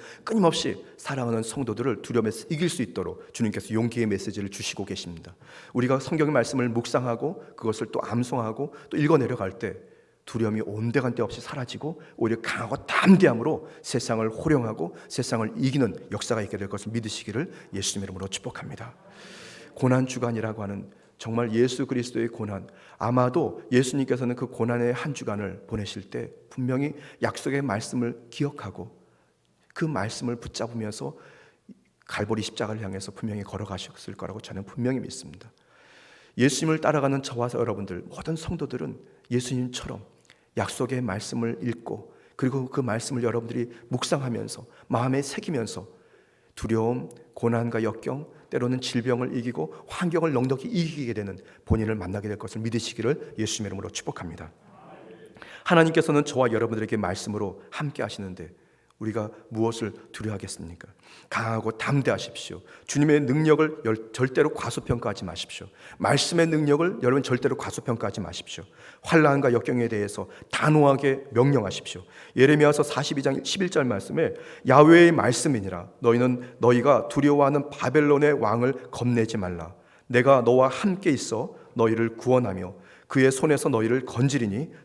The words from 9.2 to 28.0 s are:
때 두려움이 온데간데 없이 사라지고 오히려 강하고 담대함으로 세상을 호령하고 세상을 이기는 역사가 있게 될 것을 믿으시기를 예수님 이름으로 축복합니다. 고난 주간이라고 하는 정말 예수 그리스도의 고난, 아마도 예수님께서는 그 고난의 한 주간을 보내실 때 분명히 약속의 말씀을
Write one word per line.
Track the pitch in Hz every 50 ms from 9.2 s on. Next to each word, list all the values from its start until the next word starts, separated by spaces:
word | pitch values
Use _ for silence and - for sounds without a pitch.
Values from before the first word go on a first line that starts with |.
| 120 107 127 - 98 95 -
때 | - 117 98 - - - - - - _ _ _ _ _
두려움이 | - - 110 113 107 107 110 -
온데간데 | - 104 107 113 120 113 139 123 123 113 - 113
없이 | 101 - -
사라지고 | - - - 143 123 - - - 139 156 165 - - - -
오히려 | - 117 107 113 113 -
강하고 | - - - 113 107 131 - -
담대함으로 | - - - - 185 190 180 190 143 117 113 117 156 147 - - - - - -
세상을 | - - 120 - - 113 110 110 110
호령하고 | 110 - - 156 151 131 120 110 110 - - 175 - - - -
세상을 | - - 123 - 127 113 110 110 - -
이기는 | 131 131 127 143 123 101 - - - -
역사가 | 104 101 - - 117 110 101
있게 | 92 110
될 | 98 101 98
것을 | 104 98 - 107
믿으시기를 | 113 117 110 104 - - - 107 101 123 165 - - - - - -
예수님 | 98 98 - - 104 95
이름으로 | 95 95 92 95
축복합니다. | 95 - - - - - - - - - - 110 117 - - - - - - - - - - - - - - - - -
고난 | - 131 123 127 131 127
주간이라고 | 127 - 120 123 120 117 110 107 110 104 107
하는 | 104 98 101 98 - - - - _ _ _ -
정말 | - 113 113 117 120 113 107
예수 | 117 123 127 127 - 135
그리스도의 | - 131 123 120 123 - 120 117 117
고난, | - - 110 104 101 95 - - - - - - - -
아마도 | 95 113 127 127 123 127 123 170 139 98 - - - -
예수님께서는 | 123 127 139 - - 139 131 131 127 123 127 123 123
그 | - 131 -
고난의 | - - 113 120 120 120 120 120 123
한 | - - 156 135
주간을 | - - 110 104 104 104 92 92 101 - -
보내실 | 110 107 101 95 - 101 95 -
때 | - 120 110 - - - - _
분명히 | - 131 127 127 127 131 143 151 - - - - - - 117
약속의 | 110 - - - 143 135 139 139
말씀을 | 127 - - - - - 127